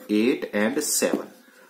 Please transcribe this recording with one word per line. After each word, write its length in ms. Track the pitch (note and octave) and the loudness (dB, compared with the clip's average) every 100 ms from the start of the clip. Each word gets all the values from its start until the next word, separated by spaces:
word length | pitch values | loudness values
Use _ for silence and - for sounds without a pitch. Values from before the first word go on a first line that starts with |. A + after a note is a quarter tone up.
| - | -2
eight 400 | G#2+ A#2+ - - G#2 | 2 2 0 -2 0
and 280 | A2 D3 | 0 0
seven 440 | D3+ - E2+ - - - - - | -2 0 0 0 -6 -16 -20 -20